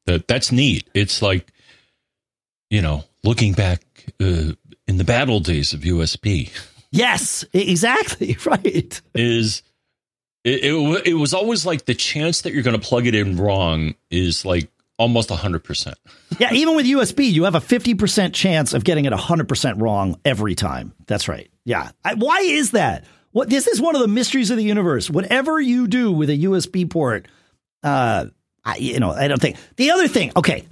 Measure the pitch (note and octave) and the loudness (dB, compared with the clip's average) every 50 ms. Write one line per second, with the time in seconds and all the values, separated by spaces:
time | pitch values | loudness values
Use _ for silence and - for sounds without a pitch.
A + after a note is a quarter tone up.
0 | _ - F2 E2 - - A#2 C3 - - B2+ B2 C#3+ C3+ F2 - - _ - G2+ | _ 0 0 0 0 0 0 0 0 0 2 2 4 2 2 0 -4 _ 0 0
1 | G#2 - - - A2 G2+ F#2+ F2+ - _ _ _ _ _ - _ _ _ _ _ | 0 0 0 0 0 2 2 0 -2 _ _ _ _ _ -20 _ _ _ _ _
2 | _ _ _ _ _ _ _ _ _ _ _ _ _ _ G#2+ G#2 F2 D#2 D2 C#2+ | _ _ _ _ _ _ _ _ _ _ _ _ _ _ 0 0 2 0 -2 -4
3 | - - _ _ - G#2+ A#2+ - A#2+ G#2 F#2 A2 G2+ F#2 F2+ E2 - _ _ - | -6 -10 _ _ 0 0 2 2 2 2 2 2 2 2 0 -2 -4 _ _ -20
4 | - - - - F#2+ F#2+ F2 E2 D#2 D#2 D#2 - _ _ - _ _ - F#2+ F2+ | -18 -16 -4 -2 0 0 2 0 0 -2 -4 -8 _ _ -20 _ _ -2 0 2
5 | F2+ G2+ A#2 A#2+ C#3 B2+ A2+ G#2 E2 F#2 E2+ D2 C#2+ - - D2+ C#2+ E2+ F2+ E2 | 2 2 2 2 2 2 2 2 2 0 0 0 0 -2 -4 -4 -2 0 0 0
6 | D#2+ D#2+ - - - G#2+ G2 D2+ B1+ - - - - - _ - _ _ - F3 | 0 -2 -4 -4 -2 -2 0 0 -2 -6 -10 -16 -18 -20 _ -20 _ _ 0 2
7 | A#3+ B3 G3 - - - - - - - - F#3 G3+ - F3+ D#3+ F#3+ A#3 C4 A4 | 2 2 0 0 -2 -4 -6 -6 -6 -2 -2 0 0 2 2 2 2 2 2 0
8 | G#4+ - - - - F#3+ A#2 - - E4+ C#4+ F#3+ - G#3 - - - - - - | 0 -2 -4 -4 -4 -4 -4 -4 -2 -2 0 0 0 0 0 -2 -4 -4 -10 -18
9 | - _ - B2 A#2 A#2+ A#2 A#2 A2+ G#2+ G2 - - _ _ _ _ _ _ _ | -14 _ -2 0 2 2 2 2 0 -2 -4 -6 -12 _ _ _ _ _ _ _
10 | _ _ _ _ _ _ _ _ - A#2+ C3+ - - C#3+ D3+ E3 C#3+ D3 E3 G3 | _ _ _ _ _ _ _ _ -2 -2 0 0 0 0 2 2 2 2 0 2
11 | - F3+ E3 D#3+ D3 C3+ F3+ F#3 G#3 A3+ A#3 F#3 D3+ F3+ E3 C#3+ - - A#2 - | 2 2 2 2 0 0 0 0 0 0 -2 -2 -2 -2 -4 -2 -2 -4 -2 -2
12 | - - - D3 D3+ E3+ E3 - - D#3+ - C#3+ A2+ B2 A2+ A2 - - B2+ A#2+ | -4 -4 -4 -2 -2 -2 -2 -4 -4 -4 -4 -2 0 0 0 -2 -2 0 0 0
13 | A#2+ A#2+ A2 G#2+ G#2 G2 F#2 E2+ G2 G#2 G2 G2 F2+ E2 D#2+ D#2+ D#2 D#2 D2 - | 2 2 2 2 0 0 0 0 0 0 2 2 2 2 2 0 -2 -4 -6 -8
14 | _ _ E2+ F2+ F#2 F2 D#2 - - F#2 F2+ F2 D2 - _ _ _ _ _ - | _ _ -2 0 0 0 -2 -2 -2 0 0 0 -2 -4 _ _ _ _ _ 0
15 | A2+ A#2+ A#2+ A#2 G#2+ - G2+ E2+ - G2 E2+ E2 - - D#2 - - - C#2 - | 0 2 2 2 0 0 -4 -4 -4 -4 -4 -6 -6 -8 -8 -8 -8 -8 -12 -16
16 | _ - - _ _ _ - - A#3 B3 A#3 C4 D#4 E4 D#4+ D#4 C4 B3 C#4 C#4 | _ -20 -20 _ _ _ -2 0 0 2 2 2 2 2 2 2 2 2 2 2
17 | A3+ - - - C#4 B3 F3 D3+ E3+ G3 E3+ D#3+ - - B3 A#3 - A#3 A#3 F#3 | 0 0 0 0 2 2 4 2 2 2 0 0 0 0 0 0 2 0 0 0
18 | G#3+ F#3+ - G#3+ F#3 F3 - - - F#3+ E3+ D#3 C#3+ - - B2+ G#2 - E3 D3+ | 0 0 2 0 0 0 0 0 0 2 2 2 0 0 0 0 2 2 2 2
19 | C#3+ C3+ G#2+ F#2+ - - E3+ D#3+ B2+ - C3 - - C3 G2+ G#2 A2 A2+ G#2 G2+ | 2 0 -2 -2 0 0 0 0 0 -2 -2 -2 -2 -2 -2 -2 0 0 0 0
20 | G2 F#2 E2+ - - C#3+ B2+ F#2+ G#2+ G#2 F2 - G#2 E2+ C2+ B1 - - - - | 0 -2 -4 -2 -2 -2 0 0 -2 -2 -2 -2 -2 -4 -4 -6 -10 -12 -16 -14
21 | - - G#2+ G2 - - D2+ G#1+ G1+ - _ _ _ A#2 A#2 E2+ C2+ A#1+ - _ | -6 -4 -4 -2 -2 -6 -6 -8 -12 -18 _ _ _ -4 -4 -4 -4 -6 -12 _
22 | - F3+ A#3 A3 A3+ D4 E4+ F#4+ G4 F4 D4 D4+ C#4+ G#3+ - G#3+ D#3+ A#2+ F2 - | -6 -4 -2 0 0 2 2 2 2 2 0 0 0 0 2 2 2 0 -2 -4
23 | - - _ _ _ _ - A3+ C4 A3 B3+ C#4 C4 A#4 A#4 A3 C4+ E4 D#4 C#4 | -10 -16 _ _ _ _ -2 -2 0 2 0 2 2 0 0 2 2 2 2 2
24 | B3 G#3 G3+ B3 A#3+ - - C4+ A#3+ F#3 B3 A3+ G#3+ G#3 G#3 G#3 F#3+ F3 C#3+ A2 | 2 2 2 0 0 0 0 0 0 0 0 0 0 0 0 2 2 0 0 -2
25 | - - D3+ F3 - - A#3 C4 C4+ D#4+ D#4 D#4 C#4+ B3 A#3+ B3 B3 G3 G#3 B3+ | -2 -2 -2 -4 0 0 0 0 0 0 0 0 0 2 2 2 0 0 0 0
26 | A#3+ G#3+ F3 D3+ D3+ C#3 D3+ C#3+ E3 F#3+ F#3+ F3+ - - - F#3 F3+ E3 - E3 | 2 2 0 0 0 0 0 0 0 0 0 0 -2 -2 -2 -4 -4 -2 -2 -2
27 | D3 B2 A2 G2+ - - _ _ _ _ _ _ _ _ _ _ - D3 C#3+ C3+ | 0 0 -2 -4 -6 -12 _ _ _ _ _ _ _ _ _ _ -4 -2 0 0
28 | B2 A#2 G#2+ F2+ B1+ G1+ - _ _ _ _ _ - A2+ - - - B2+ A#2+ C3 | 2 0 0 -2 -4 -6 -12 _ _ _ _ _ -8 -8 -6 -4 -6 -4 -2 -2
29 | A#2 F2 - - C#3 C#3+ C#3 A#2+ - C3 - - - - _ - B3+ D4 E4+ F#4 | -2 -2 -2 -2 -2 -2 0 0 0 -2 -2 -6 -14 -10 _ 0 2 2 4 4
30 | F4 C#4+ - A3 E3+ B2+ - F3 - - D#3 - - - | 2 2 2 0 0 0 0 0 0 2 -2 -2 -6 -14